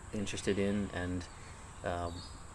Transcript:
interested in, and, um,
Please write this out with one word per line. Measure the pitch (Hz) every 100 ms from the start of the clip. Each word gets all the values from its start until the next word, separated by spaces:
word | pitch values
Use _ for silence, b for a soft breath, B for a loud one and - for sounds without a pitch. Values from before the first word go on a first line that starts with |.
| -
interested | 107 101 - - 98
in, | 98 101 98
and, | 90 90 90 90 b b b b - -
um, | 87 87 87 - - -